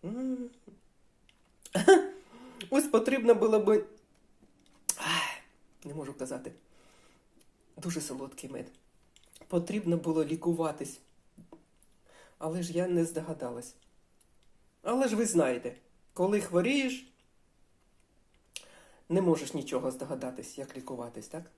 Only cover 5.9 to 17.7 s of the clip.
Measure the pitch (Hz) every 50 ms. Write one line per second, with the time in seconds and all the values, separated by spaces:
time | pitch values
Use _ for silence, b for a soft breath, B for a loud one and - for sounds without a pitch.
5.9 | 147 156 147 131 135 - 135 127 135 127 131 135 - - _ b b b b b
6.9 | b b b b b b b b _ - _ _ _ _ _ _ _ - 160 175
7.9 | 170 165 147 - 135 131 135 135 - - - 131 135 120 110 - - - _ _
8.9 | _ _ _ _ _ - _ _ - - - - - 175 170 - 196 214 190 170
9.9 | 170 170 170 170 160 160 156 147 160 165 - 175 170 165 165 156 147 - - -
10.9 | - - - _ _ _ _ _ _ - - - - - _ _ _ _ _ _
11.9 | _ _ _ b b b b b b b - 160 160 180 175 175 160 165 180 180
12.9 | 180 175 165 160 - 156 160 160 156 - - 123 120 120 123 - - _ _ _
13.9 | _ _ _ _ _ _ _ _ _ _ _ - _ _ _ _ _ _ _ 185
14.9 | 233 254 269 247 214 208 233 202 - 170 151 131 127 120 - 123 120 - _ _
15.9 | _ _ _ _ _ - 180 190 208 208 - - 170 175 180 226 277 285 269 254
16.9 | 254 - - - _ _ _ _ _ _ _ _ _ _ - _